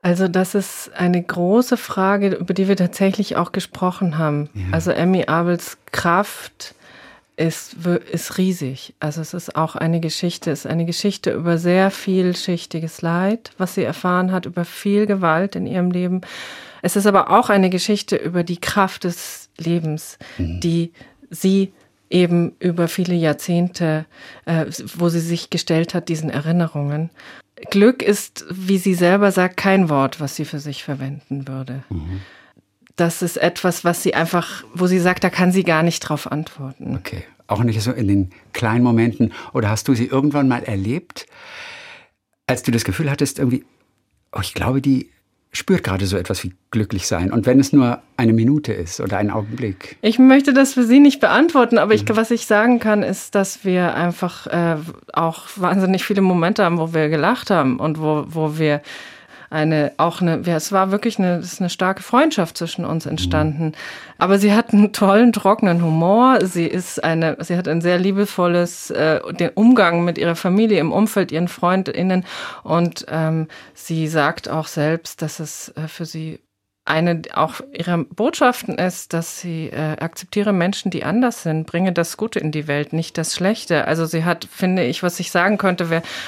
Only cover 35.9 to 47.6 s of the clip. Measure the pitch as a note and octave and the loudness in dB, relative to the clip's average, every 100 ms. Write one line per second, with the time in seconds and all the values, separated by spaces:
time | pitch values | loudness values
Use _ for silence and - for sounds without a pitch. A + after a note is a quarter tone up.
35.9 | E3 - D3+ - D3 D#3+ - C3+ C3+ - | -2 -6 -6 -4 -6 -8 -12 -14 -12 -8
36.9 | - - F#2 - _ - G#2+ A#2+ A2 G#2+ | -8 -8 -14 -14 _ -4 0 0 0 -2
37.9 | B2+ G2+ G2+ F#2 - _ - A#2 A#2 B2 | -2 2 2 0 -6 _ -4 0 2 4
38.9 | A2+ A#2 G#2+ A2+ - - C3 G#2+ A2 - | 4 2 2 -2 -2 -6 -2 -2 -2 0
39.9 | B2 B2 C3+ D3 C#3+ C3+ B2 A#2+ G2+ G2 | 0 2 0 0 2 0 0 -4 -4 -2
40.9 | D3 - - - - - - - - - | -4 -8 -18 -18 -20 -20 -18 -18 -18 -20
41.9 | - _ _ _ _ - C3 - A#2 - | -20 _ _ _ _ -4 -2 0 0 -2
42.9 | F#2+ D3+ C#3 D3 - B2 B2 - _ _ | -2 -2 0 -2 0 0 -2 -4 _ _
43.9 | _ _ _ _ - F#2+ - - C3+ C3+ | _ _ _ _ -8 -8 -4 0 0 2
44.9 | C3 - _ _ _ _ - - F#3 - | 0 -2 _ _ _ _ -12 0 0 0
45.9 | F#2 G2 F#2+ F#2 G2 F#2 - _ A2 G#2 | -2 0 -2 -2 -6 -6 -12 _ -2 -2
46.9 | G2 - E2+ F#2 A#2 A#2 B2+ | -4 -4 -2 0 0 4 4